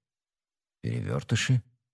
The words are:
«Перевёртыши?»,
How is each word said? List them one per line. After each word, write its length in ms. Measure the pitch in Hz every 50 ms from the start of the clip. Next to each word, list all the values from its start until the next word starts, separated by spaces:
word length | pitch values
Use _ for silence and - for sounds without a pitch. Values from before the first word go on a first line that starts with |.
| _ _ _ _ _ _ _ _ _ _ _ _ _ _ _ _ -
«Перевёртыши?», 760 | 110 113 120 107 98 120 143 - - 123 113 - - 131 123 - _ _ _ _ _